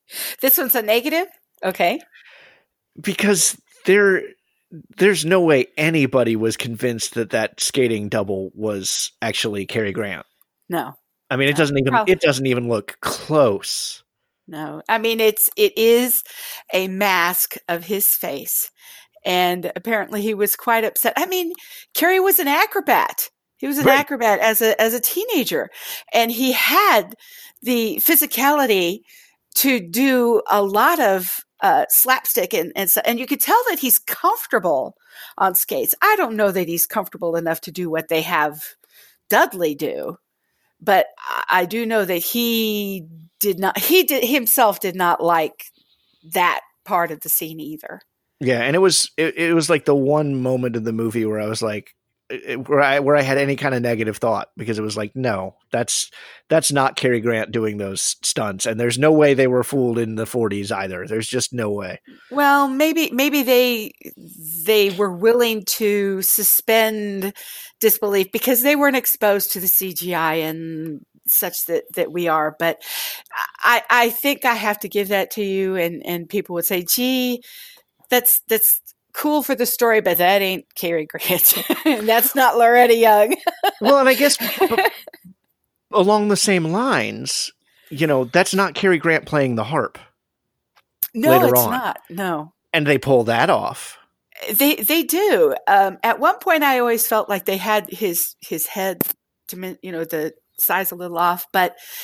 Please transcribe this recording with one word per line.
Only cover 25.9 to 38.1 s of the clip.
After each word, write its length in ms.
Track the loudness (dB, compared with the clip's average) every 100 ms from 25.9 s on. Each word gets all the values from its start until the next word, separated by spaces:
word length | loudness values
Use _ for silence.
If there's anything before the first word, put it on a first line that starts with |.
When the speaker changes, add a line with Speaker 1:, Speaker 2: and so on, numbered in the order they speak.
| -14 -2
Speaker 1:
And 180 | 0 0
he 220 | 0 0
had 640 | 0 2 4 4 4 2 -10 -20 -20 -20 _
the 340 | -2 0 0 -2
physicality 1040 | 2 2 2 0 2 2 2 2 0 -4 -12 -20 _ _ _ -2
to 220 | 2 0
do 640 | -2 0 2 4 4 2 2
a 140 | 0
lot 340 | 2 2 2 4
of, 380 | 2 2 -2 -8 -12 _
uh, 220 | 2 2 2
slapstick. 640 | 2 2 0 0 -2 -2
And, 200 | -2 -4
and 160 | -4 -2
so, 100 | 0
and 160 | 0 -2
you 60 | -4
could 140 | -4
tell 220 | 2 2 2
that 80 | -2
he's 220 | 0 0
comfortable 960 | -2 -2 0 0 -2 -2 0 0 -2 -10 _ -20 -20 -2
on 160 | 0
skates. 400 | 0 -2 -4 -4 0
I 140 | 2 2
don't 180 | 0
know 160 | 0 0
that 160 | 0 -4
he's 200 | -4 -4
comfortable 500 | -4 -6 -6 -4 -2
enough 240 | -2 -4
to 100 | -6
do 180 | -8 -4
what 200 | -4
they 140 | -2